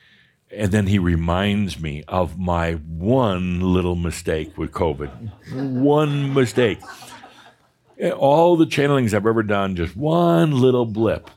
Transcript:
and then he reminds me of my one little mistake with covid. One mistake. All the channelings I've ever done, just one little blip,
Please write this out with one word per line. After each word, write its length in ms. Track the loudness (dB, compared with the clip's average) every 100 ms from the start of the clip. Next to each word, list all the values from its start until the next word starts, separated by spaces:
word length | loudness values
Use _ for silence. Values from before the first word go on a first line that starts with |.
| _ _ _ _ _
and 220 | -4 0
then 160 | 2 2
he 100 | 2
reminds 840 | 2 0 0 0 0 0 -2 -6
me 240 | -8 -8 -6
of 320 | -4 -2 -4
my 340 | -2 0 0
one 840 | -4 -8 -6 0 2 2 0 -2 -2
little 360 | 2 2 0 -2
mistake 640 | -4 -6 -4 -4 -6 -8
with 140 | -8
covid. 400 | -2 -2 -2 -10 -12 -16 -16 -14
One 800 | -8 -6 0 2 2 2 -2 -2
mistake. 460 | 0 0 2 0 0 -10 -20 -20 -20 -20 -20 -20 _ _ _ _ -6 -4 0
All 400 | 2 4 4 4
the 80 | 2
channelings 480 | 2 0 2 2
I've 140 | 2 2
ever 160 | 0
done, 320 | 0 0 -2 -2
just 200 | -4 -4
one 640 | 0 2 4 4 2 4
little 260 | 4 4 0
blip, 440 | 0 0 0 -6